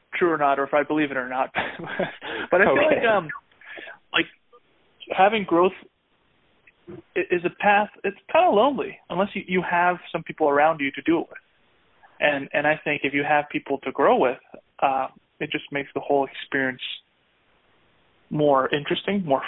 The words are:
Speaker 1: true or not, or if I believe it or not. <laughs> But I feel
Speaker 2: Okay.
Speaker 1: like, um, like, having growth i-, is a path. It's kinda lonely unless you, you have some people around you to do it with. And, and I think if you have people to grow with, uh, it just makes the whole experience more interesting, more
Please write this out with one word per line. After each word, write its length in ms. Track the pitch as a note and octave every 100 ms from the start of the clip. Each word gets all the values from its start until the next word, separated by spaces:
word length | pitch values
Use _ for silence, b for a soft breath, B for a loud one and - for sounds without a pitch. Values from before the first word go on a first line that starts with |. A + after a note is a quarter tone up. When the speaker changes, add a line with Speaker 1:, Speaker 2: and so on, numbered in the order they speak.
| _ -
Speaker 1:
true 160 | F3+
or 60 | D#3
not, 220 | C#3+ C#3
or 40 |
if 100 | C#3
I 100 | D3+
believe 280 | C#3 D#3 D3
it 60 | C3
or 120 | B2
not. 220 | B2+ C3
<laughs> 960 | - - - - - E3+ - - - -
But 100 | F3+
I 40 | G3+
feel 80 |
Speaker 2:
Okay. 220 | - - -
Speaker 1:
like, 80 | A#3
um, 180 | G3+ D#3 - _ _ B B B B _
like, 120 | - D#3+ _ _ _ _ _ _ - - -
having 280 | G3 A3
growth 300 | F#3+ E3 F#3 - - _ _ _ _ _ _ _ _ _ - - - -
i-, 20 | E3+
is 100 | F3+ E3+
a 40 | -
path. 280 | G3+ G3+ G#3 -
It's 140 | G3 G3 -
kinda 180 | D#4+ F4+
lonely 480 | G#3 C4 A#3+ B2+ - -
unless 200 | E3+ G3+
you, 80 | G3 -
you 160 | F#3 -
have 280 | F3 F3 F3 -
some 120 | E3+
people 260 | E3 - D3+
around 300 | C#3+ D#3 D#3
you 120 | C#3
to 100 | -
do 180 | D#3 E3
it 80 | -
with. 100 | - _ _ _ _ _ _ _ -
And, 280 | D3 C#3 C#3
and 120 | D3+ D3
I 140 | D#3
think 180 | D#3+ C#3+
if 100 | C#3
you 100 | C#3 D3
have 180 | D3 D3
people 280 | D3 - C3+
to 120 | C3+
grow 260 | B2+ D#3+ A#3+
with, 200 | C3 C3 _ - _ -
uh, 280 | C#3+ C3+ C3+ - _ -
it 100 | D3+
just 140 | D3+ -
makes 180 | C#3+ C3+
the 60 | C#3
whole 260 | - C#3+ C3+
experience 560 | - - C#3 C3 B2+ - - _ _ _ _ _ _ _ _ _ _ _ _ -
more 440 | D3+ D3 C3+ C3
interesting, 520 | D3 D3 F3 - G3+ E3
more 160 | C3+